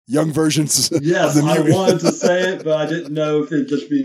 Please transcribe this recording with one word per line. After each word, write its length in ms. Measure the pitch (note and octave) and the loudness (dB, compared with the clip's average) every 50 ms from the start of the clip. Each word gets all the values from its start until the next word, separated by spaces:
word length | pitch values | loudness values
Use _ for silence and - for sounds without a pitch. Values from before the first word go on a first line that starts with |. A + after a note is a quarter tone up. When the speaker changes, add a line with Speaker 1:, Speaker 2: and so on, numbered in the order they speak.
| _ | _
Speaker 1:
young 240 | - A#2+ D3+ D#3 D#3+ | -2 0 0 0 0
versions 580 | C3+ D#3 D#3+ D3+ C#3+ D#3 D3+ D3 - - - - E3+ | 0 0 0 2 2 0 0 0 0 0 0 0 -2
<laughs> 60 | D#3 | -2
Speaker 2:
Yes, 340 | C#3 D#3+ F3 F#3 E3 D3 C#3+ | 0 0 0 2 2 2 2
Speaker 1:
of 60 | D3+ D3 | 2 2
the 40 | D#3 | 2
Speaker 2:
I 40 | D#3+ | 2
Speaker 1:
mutant. 200 | D#3+ D3+ D3+ - | 2 4 4 2
Speaker 2:
wanted 260 | F#3+ F#3+ - F3 E3 | 4 2 0 0 0
to 120 | E3+ D#3+ | 0 -2
say 280 | D#3 - F#3+ F#3 F3 F3+ | -2 0 0 0 2 2
Speaker 1:
<laughs> 140 | F#3 F#3 F#3+ | 0 -2 -4
Speaker 2:
it, 100 | F#3 - | -4 -2
but 120 | D#3 D#3 | -2 -2
I 100 | D#3 D3+ | 0 -2
didn't 280 | D3+ E3 E3+ E3+ C#3 D3+ | -2 -4 -6 -6 -6 -4
know 280 | D#3 D3+ D3+ D3+ D3+ | -4 -2 0 0 -2
if 80 | D3 - | -2 -2
it'd 160 | E3 C#3+ B2+ B2+ | -2 -2 -2 -2
just 200 | D3 C3+ - - | -2 -4 -4 -2
be, 160 | D3 C#3 | -2 -2